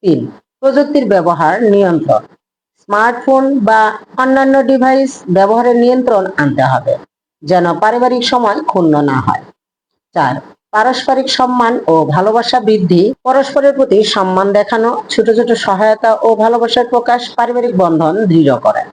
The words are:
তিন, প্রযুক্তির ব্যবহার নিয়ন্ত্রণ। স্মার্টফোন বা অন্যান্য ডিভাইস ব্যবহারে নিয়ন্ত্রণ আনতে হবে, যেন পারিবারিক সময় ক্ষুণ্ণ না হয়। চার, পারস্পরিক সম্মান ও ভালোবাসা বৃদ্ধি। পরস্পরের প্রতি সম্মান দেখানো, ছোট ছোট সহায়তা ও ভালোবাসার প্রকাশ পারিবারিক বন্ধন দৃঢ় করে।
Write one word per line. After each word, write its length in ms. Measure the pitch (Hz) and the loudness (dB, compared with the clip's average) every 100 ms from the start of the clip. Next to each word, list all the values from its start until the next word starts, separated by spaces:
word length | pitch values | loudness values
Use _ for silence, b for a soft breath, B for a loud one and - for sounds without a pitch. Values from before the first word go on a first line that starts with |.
তিন, 160 | 196 143 120 - _ _ | 0 -2 -4 -14 _ _
প্রযুক্তির 480 | 269 269 294 294 233 | -2 0 0 0 0
ব্যবহার 460 | 196 165 165 156 185 | 0 0 0 0 0
নিয়ন্ত্রণ। 600 | 233 202 202 165 160 110 - _ _ _ _ _ | 2 2 2 0 0 -2 -2 _ _ _ _ _
স্মার্টফোন 680 | - 208 226 240 254 262 269 277 | -4 0 0 -2 0 0 2 0
বা 220 | 208 220 220 - - - | 2 2 0 -4 -14 -4
অন্যান্য 380 | 262 269 269 269 | 0 2 2 2
ডিভাইস 480 | 254 269 254 262 269 - - | 2 2 2 2 0 -6 -2
ব্যবহারে 440 | 180 196 226 240 | 0 2 2 2
নিয়ন্ত্রণ 500 | 240 240 254 247 214 190 - | 2 2 2 2 0 -2 -2
আনতে 260 | 143 131 | -2 0
হবে, 300 | 131 127 117 - - _ _ _ | 0 0 -2 -6 -6 _ _ _
যেন 220 | 147 180 175 165 | -2 0 0 0
পারিবারিক 440 | 220 240 247 247 240 | 0 2 0 0 -2
সময় 320 | 254 226 202 | -2 -2 -2
ক্ষুণ্ণ 300 | 320 202 165 147 | -2 0 2 2
না 160 | 143 131 | 0 -2
হয়। 240 | 110 - - _ _ _ _ _ _ 175 | -2 -6 -8 _ _ _ _ _ _ -4
চার, 180 | 139 127 - _ _ | -2 -4 -12 _ _
পারস্পরিক 560 | 214 226 254 - 262 262 | -2 0 -2 -2 -2 -2
সম্মান 440 | - 254 247 233 247 - | -2 -2 0 0 -2 0
ও 80 | 160 151 | 0 0
ভালোবাসা 520 | 151 196 220 233 247 | 0 0 0 0 -2
বৃদ্ধি। 440 | 214 214 180 180 202 262 | 0 0 2 2 2 -2
পরস্পরের 500 | 254 262 269 294 277 | -2 0 0 0 0
প্রতি 240 | 277 262 196 214 | 2 2 2 0
সম্মান 420 | 214 190 185 196 | -2 -2 0 0
দেখানো, 360 | 202 208 226 226 254 - | -2 -2 -2 -2 -4 -6
ছোট 180 | - 220 220 | -2 0 0
ছোট 140 | 240 226 | 0 -2
সহায়তা 540 | - 190 214 214 226 214 | -2 0 0 0 0 0
ও 60 | 226 220 | 0 0
ভালোবাসার 520 | 220 233 233 247 240 | 0 0 0 -2 0
প্রকাশ 320 | 240 240 240 247 - | -2 0 -2 -2 -4
পারিবারিক 380 | 233 240 240 185 | -2 -2 -2 0
বন্ধন 360 | 175 160 156 185 214 | 0 2 0 0 2
দৃঢ় 280 | 165 143 123 | 2 2 2
করে। 240 | 107 107 - | 0 -2 -6